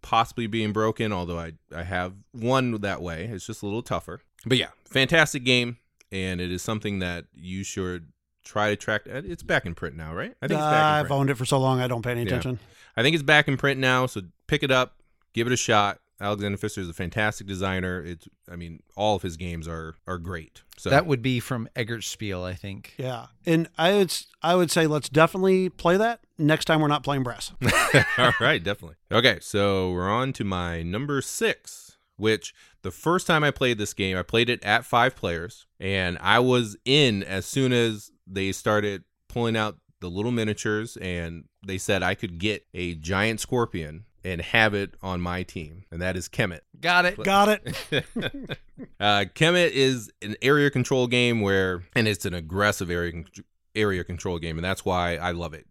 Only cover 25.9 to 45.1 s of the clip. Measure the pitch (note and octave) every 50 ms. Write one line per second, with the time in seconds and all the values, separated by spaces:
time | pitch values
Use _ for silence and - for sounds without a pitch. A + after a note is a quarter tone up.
25.9 | F3 G3 G#3+ A#3 A#3 - _ _ _ - D#3 D3 D#3 D3+ - - E3 D#3 D#3 D3
26.9 | D3 D3 B2 C3+ C#3+ C#3 C3 B2 A2+ G2+ - - - - B2+ A#2 - - - -
27.9 | - C#3 B2+ - - B2 B2 B2 A#2+ - A2+ C3 D#3 A2 E2 F#2+ G2+ - F2+ D#2+
28.9 | D2+ _ _ _ F#2+ A2+ A#2 B2+ G#2 F2 - - - G2+ G2+ G2+ G2 F#2+ F#2 F#2
29.9 | F2+ F2 F2+ F#2+ G#2 A#2+ B2+ C3+ C3 - A2+ G2 F#2+ F2+ F2 E2+ E2+ E2 E2 E2+
30.9 | F2+ A2 C#3 D3 C#3+ C3+ B2 - - - A#3 A3 - _ _ - - - - -
31.9 | _ _ _ _ _ - G2 A2 A2 G#2+ - - - _ - _ _ _ _ F#2+
32.9 | - - - D#3+ E3+ F#3 - - F3 D#3 D3+ C#3+ C3 - C#3 B2+ A#2+ G#2 G#2 -
33.9 | - - G2 F#2+ F#2 F#2 F2 - - A2+ A#2+ A#2 B2 - - G2+ G#2 A#2 C3 -
34.9 | - A#2+ A#2+ C3 - - - F#2+ E2+ E2 E2 G2+ - - - _ _ _ - F#2
35.9 | G2 G2 F#2 F2+ F2+ - - F#2+ G#2 A#2 B2 B2+ B2+ B2 A#2+ G#2+ G#2 - _ B2+
36.9 | C3+ D3+ D3 B2+ G#2+ G2 G2 - F#2+ F#2+ F#2 - - C3+ C3+ B2+ B2 A#2+ A#2 A2+
37.9 | A2 G#2 - - _ _ _ - F#2+ G2 F#2+ G2 F#2 - - A#2 G#2+ G#2 G#2 G#2
38.9 | G2 F#2+ - _ _ _ _ _ - B2 A#2 A#2 A2+ A2+ G#2+ G#2+ - _ _ _
39.9 | _ _ - F2+ F2 F#2+ G#2 A#2+ B2 A#2 A2 G#2+ G#2 - - A2+ G#2+ G#2+ A2 A#2
40.9 | - - F2+ F#2 F2+ F2 E2+ E2 E2+ E2+ - _ _ _ - G2 F#2+ F#2 - -
41.9 | G#2 F#2+ F2+ F2+ G2 - - G2+ E2+ E2 F2 G#2+ G#2 - _ _ - F#2 F2+ F2
42.9 | F2 D#2 D2+ E2 G2 F#2+ G#2 A2 A2+ G#2 - - - B2 A#2 A2 - F#2 D#2+ D2
43.9 | D2+ E2 G#2+ _ _ _ - F#2+ F#2 E2 D#2+ - - A#2+ A2 A2 G#2 G2+ G2+ -
44.9 | - - - F#2+